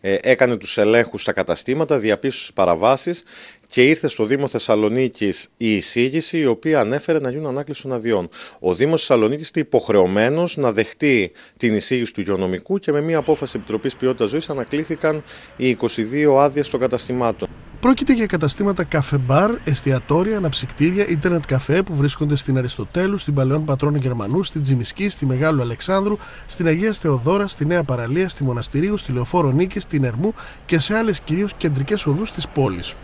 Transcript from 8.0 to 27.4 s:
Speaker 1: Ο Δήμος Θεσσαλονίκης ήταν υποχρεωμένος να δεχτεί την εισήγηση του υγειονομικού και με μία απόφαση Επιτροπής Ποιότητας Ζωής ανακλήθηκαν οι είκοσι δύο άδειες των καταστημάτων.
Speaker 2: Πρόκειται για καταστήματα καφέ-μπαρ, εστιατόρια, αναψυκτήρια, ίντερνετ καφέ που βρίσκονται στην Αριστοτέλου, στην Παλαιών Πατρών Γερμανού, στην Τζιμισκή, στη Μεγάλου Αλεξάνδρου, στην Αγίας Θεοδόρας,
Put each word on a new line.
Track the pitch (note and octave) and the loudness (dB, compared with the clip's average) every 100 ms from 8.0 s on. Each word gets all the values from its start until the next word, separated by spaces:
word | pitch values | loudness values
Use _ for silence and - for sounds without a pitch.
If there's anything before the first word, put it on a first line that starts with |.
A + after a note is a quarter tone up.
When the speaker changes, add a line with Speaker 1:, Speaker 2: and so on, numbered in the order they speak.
| A2+ G#2+ F2 - - - | 0 0 -2 -10 -20 -4
Speaker 1:
Ο | F2+ | -2
Δήμος | F2+ C#3 D#3+ | 2 2 2
Θεσσαλονίκης | - - G#2+ D3 D#3 | 4 4 4 0 -4
ήταν | - | -4
υποχρεωμένος | D3 B2 - G#2 F2+ G2 A#2 D3+ F3 - | 2 0 4 4 6 4 2 2 -2 0
να | C3 | 0
δεχτεί | G#2 G#2+ - D3+ B2+ F#2 - - _ | 0 -2 0 2 2 2 -6 -20 _
την | A#2+ | 0
εισήγηση | G#2+ - B2+ A#2 | 0 0 -2 -2
του | - | -4
υγειονομικού | G2 F#2+ F#2 F#2 - G3 | -2 0 0 -4 -4 -4
και | - | 0
με | D3 | -2
μία | D#3 E3 | 0 -2
απόφαση | D3 D#3 C3+ C3 | 2 0 0 -8
Επιτροπής | - G#2+ C3+ - | -6 -4 -4 -2
Ποιότητας | B2+ B2 G#2+ | -2 0 0
Ζωής | C#3+ - | -2 -4
ανακλήθηκαν | C#3+ A2+ C#3+ D#3 D#3+ D#3 D#3 - - - - | -6 -4 -4 -4 -2 -2 -2 -6 -20 -20 -2
οι | B2+ | 0
είκοσι | A#2 A#2+ - | 0 -2 -2
δύο | A2 C#3 D3+ C3+ | -4 2 4 6
άδειες | C#3+ C#3 C#3 | 4 2 -2
των | C3 | -2
καταστημάτων. | B2 A#2+ - B2+ A#2+ G#2 F#2 - - - | -2 -2 -4 -2 -2 -2 -8 -10 -18 -2
Speaker 2:
Πρόκειται | B3 C4 C4 | 0 2 2
για | B3 G#3+ | 2 2
καταστήματα | F3+ D3+ - G3+ F#3+ | 0 0 0 0 0
καφέ-μπαρ, | E3 D#3+ C3+ C#3+ B2+ C#3 G3+ A#3 | 0 0 0 0 2 2 2 0
εστιατόρια, | - C#3 - C3 - D#3 F#3+ G#3+ | -2 -2 0 -2 2 0 2 0
αναψυκτήρια, | F3 - B2+ - D3+ F#3 G3+ | -2 -2 -6 0 2 2 0
ίντερνετ | E3 F3+ F3 C#3+ | 0 0 0 0
καφέ | C3 - D#3+ | -2 2 0
που | G3 | 0
βρίσκονται | D#3 C#3+ - D3+ C#3+ | 0 0 0 0 0
στην | - C3 | 0 0
Αριστοτέλου, | B2 - G2+ F3 F#3+ G3+ | -2 -6 -6 -2 0 -2
στην | - | -2
Παλαιών | C#3+ C3 D3 | 0 2 0
Πατρών | D3+ C3+ D3 D3 | 0 0 0 0
Γερμανού, | C3 A#2+ G2+ D3 | -2 -4 -2 -2
στην | G3 D#3+ | -2 -2
Τζιμισκή, | C#3 C3 A#2 - G3+ | 0 0 0 -4 -4
στη | - C#3 | -2 -2
Μεγάλου | C3 D#3 D3+ | 2 2 2
Αλεξάνδρου, | A#2+ A#2 - F#3+ G3+ G#3 - - - | 0 -4 0 0 2 -2 -6 -20 -16
στην | - E3 | -2 0
Αγίας | D#3+ A3 G#3 | 2 0 0
Θεοδόρας, | E3 C3+ B2 G3 | 0 0 2 0